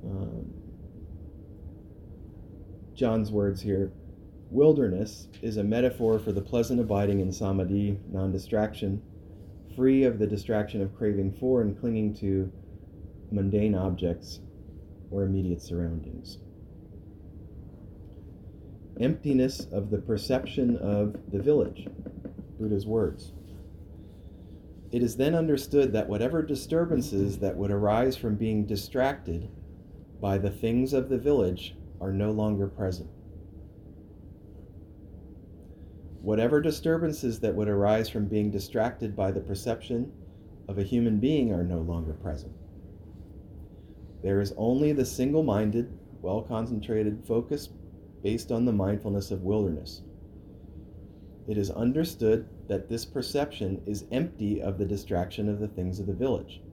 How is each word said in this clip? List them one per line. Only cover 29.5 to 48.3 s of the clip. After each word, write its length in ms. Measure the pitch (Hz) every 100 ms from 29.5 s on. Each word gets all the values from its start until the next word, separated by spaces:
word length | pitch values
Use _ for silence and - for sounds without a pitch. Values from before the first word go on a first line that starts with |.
| - - - - - - -
by 160 | 101 98
the 120 | 101
things 420 | - 113 120 131
of 160 | 139 131
the 80 | 127
village 580 | 135 143 92 90 - - - -
are 140 | 95
no 180 | 98 104
longer 360 | 107 107 101 98
present. 420 | - 95 87 - - - - - - - - - - - - - - - - - - - - - - - - - - - - - - - -
Whatever 400 | 95 107 113 147
disturbances 800 | 156 147 165 165 165 147 123 110
that 140 | 110 92
would 120 | 104
arise 400 | 101 101 110 110
from 200 | 113 101
being 220 | 107 104
distracted 640 | 104 - 120 113 117 110
by 200 | 101 98
the 80 | 98
perception 720 | - 98 120 113 - 120 131 - - - - - -
of 80 | 98
a 60 |
human 360 | 95 120 117 107
being 320 | 127 156 120
are 140 | 92 87
no 160 | 87
longer 320 | 82 85 80
present." 400 | 78 90 73 73 - - - - - - - - - - - - - - - - -
There 160 | 95 98
is 140 | 101 -
only 340 | 110 131 151
the 140 | 143 127
single-minded, 920 | - 127 151 151 104 107 110 120 - - -
well-concentrated 1040 | 90 104 110 113 113 113 104 110 107 107 -
focus 440 | 113 120 147 - - - - - -
based 300 | 101